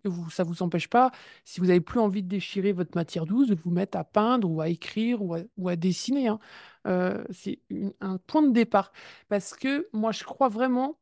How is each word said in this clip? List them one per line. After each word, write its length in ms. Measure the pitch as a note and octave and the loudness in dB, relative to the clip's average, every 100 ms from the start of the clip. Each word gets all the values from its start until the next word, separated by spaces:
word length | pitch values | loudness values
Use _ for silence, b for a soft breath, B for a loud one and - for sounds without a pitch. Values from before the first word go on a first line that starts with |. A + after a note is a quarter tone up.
| G3+ | -4
Et 20 | |
vous, 220 | F3 E3 | -6 -6
ça 140 | - | -4
vous 200 | E3+ E3+ | -4 -2
empêche 240 | F3+ E3+ - | -2 -2 2
pas, 240 | A#3 B3+ B B B | 4 4 B B B
si 160 | - - | -16 -2
vous 100 | F3+ | 4
avez 120 | F3+ | 4
plus 180 | E3 A#3+ | 4 0
envie 240 | G#3+ G3 | 2 0
de 60 | F3+ | -2
déchirer 420 | G3 - G3+ F#3+ | -4 -4 -2 0
votre 200 | F3+ E3+ F3 | 0 -2 -2
matière 300 | D#3 E3+ D#3+ | -4 -4 -2
douce, 220 | A3+ C4+ | 2 2
de 80 | F3+ | 2
vous 160 | F3 | 0
mettre 260 | F3 G3 F3+ | -2 -2 -4
à 80 | E3 | -2
peindre 440 | G#3 A3 B3+ F#3+ | 0 2 2 0
ou 120 | D#3+ | 0
à 80 | D#3 | -2
écrire 520 | E3+ - G#3+ A3+ A#3+ | -4 -6 -4 -2 -2
ou 120 | F#3+ | -4
à, 60 | E3+ G3 - | -6 -8 -6
ou 100 | F3+ | -4
à 80 | F3 | 0
dessiner, 520 | F#3 F3 - C#4 B3 | 0 0 -2 0 0
hein. 100 | G#3+ B B B B - | -2 B B B B -4
Euh, 360 | F#3 F3+ - - | 0 0 -2 -8
c'est 300 | F3+ - - _ | -10 -10 -10 _
une, 240 | F#3 G3 - | -6 -6 -6
un 160 | G3 F#3 | -8 -8
point 240 | - D#4 | -2 4
de 100 | D4 | 4
départ. 400 | A#3+ A3+ G3+ - B B B _ | 4 4 2 0 B B B _
Parce 240 | G3+ - | -4 -4
que 340 | - C4+ C#4+ F#4 | -6 -2 -2 -4
moi, 180 | A3 A3 | -2 -2
je 120 | - | -4
crois 260 | - - C4 | -8 0 0
vraiment 480 | G#3+ B3+ B3 C4+ D#4+ | 2 0 0 -2 -6